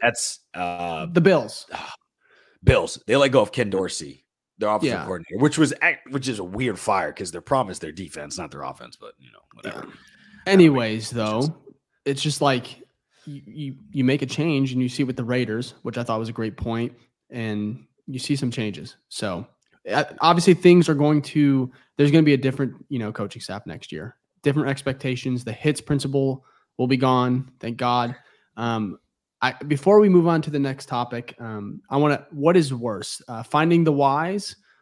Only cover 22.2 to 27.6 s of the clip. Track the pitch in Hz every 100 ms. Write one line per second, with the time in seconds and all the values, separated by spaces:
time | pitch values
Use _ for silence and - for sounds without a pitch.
22.2 | 151 135 131 127 131 - - 131 104 104
23.2 | 101 113 - 98 - 80 - 78 107 -
24.2 | _ _ 143 143 135 135 - 131 135 123
25.2 | 131 123 117 107 151 143 - 143 135 139
26.2 | 135 131 - _ _ - 123 131 131 127
27.2 | 123 123 127 _